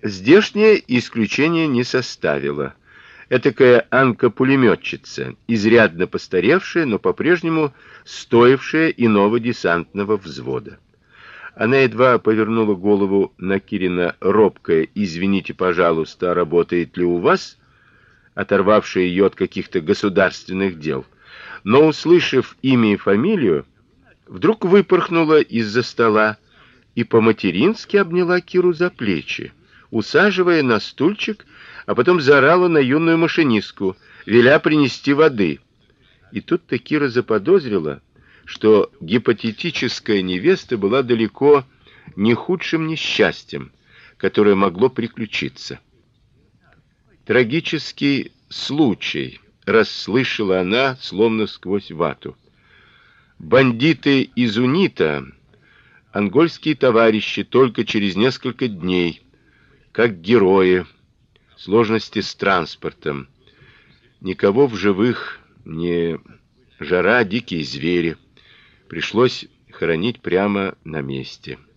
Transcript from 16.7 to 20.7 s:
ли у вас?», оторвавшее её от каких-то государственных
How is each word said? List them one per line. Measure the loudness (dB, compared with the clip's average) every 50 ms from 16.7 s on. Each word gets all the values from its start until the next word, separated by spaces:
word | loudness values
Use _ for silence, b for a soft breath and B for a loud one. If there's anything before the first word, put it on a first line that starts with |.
| -2 -4 -4 -4 _
ли | -4 -2
у | -2 -2 0
вас?», | 0 0 0 0 -4 -12 -20 b b b b b b b b b b b b b b b b
оторвавшее | -10 -4 -2 0 0 2 4 2 2 2 0 -2 -2 -2 0
её | 2 2 0
от | 0 0
каких-то | -2 -6 -6 -4 -10 -10 -6 -6 -6
государственных | -2 -2 -4 -2 -2 -2 0 0 0 0 -2 -8 -14 -10 -6 -4 -4 -4